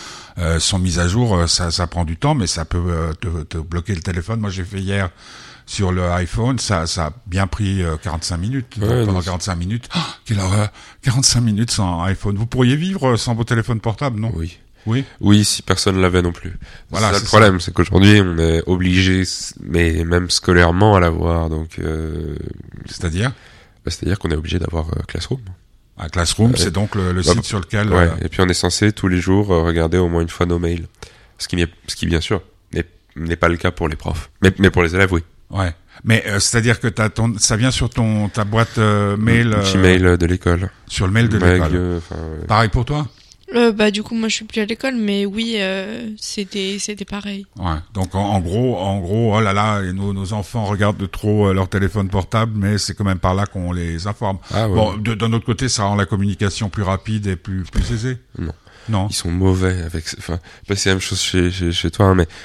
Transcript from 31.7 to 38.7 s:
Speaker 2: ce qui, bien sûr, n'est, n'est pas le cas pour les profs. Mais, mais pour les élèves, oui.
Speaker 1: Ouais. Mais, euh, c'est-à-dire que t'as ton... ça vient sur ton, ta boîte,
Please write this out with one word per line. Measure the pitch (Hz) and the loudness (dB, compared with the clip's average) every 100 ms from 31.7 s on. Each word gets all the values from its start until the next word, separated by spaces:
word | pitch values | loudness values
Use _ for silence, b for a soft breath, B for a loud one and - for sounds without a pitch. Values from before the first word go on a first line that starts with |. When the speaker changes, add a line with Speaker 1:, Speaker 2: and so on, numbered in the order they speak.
| - - | -4 -14
Speaker 2:
ce | - | -6
qui, | 85 | -2
bien | 82 | -2
sûr, | - 101 - _ _ | -2 -4 -6 _ _
n'est, | 82 - _ _ - | -8 -8 _ _ -10
n'est | 82 85 | -6 0
pas | 85 | 2
le | 85 | 2
cas | 90 | -2
pour | - 82 | -2 -4
les | 76 | -4
profs. | 85 78 - _ | -6 -6 -8 _
Mais, | 95 - | 2 4
mais | 95 | 4
pour | 90 | 4
les | 85 90 | 2 2
élèves, | 95 | 2
oui. | 87 - - - | 2 -2 -14 -8
Speaker 1:
Ouais. | - 90 - _ B 110 | -4 -4 -4 _ B 0
Mais, | 113 - | 2 2
euh, | 101 | -2
c'est-à-dire | - 117 117 110 | 0 2 2 0
que | 120 | -2
t'as | 95 110 | 0 -2
ton... | - 117 101 | 0 -2 0
ça | - 110 | 0 2
vient | 127 | 0
sur | - 117 | 0 -2
ton, | - 110 107 104 | 0 0 0 -2
ta | 113 104 | -2 0
boîte, | 110 123 | 0 0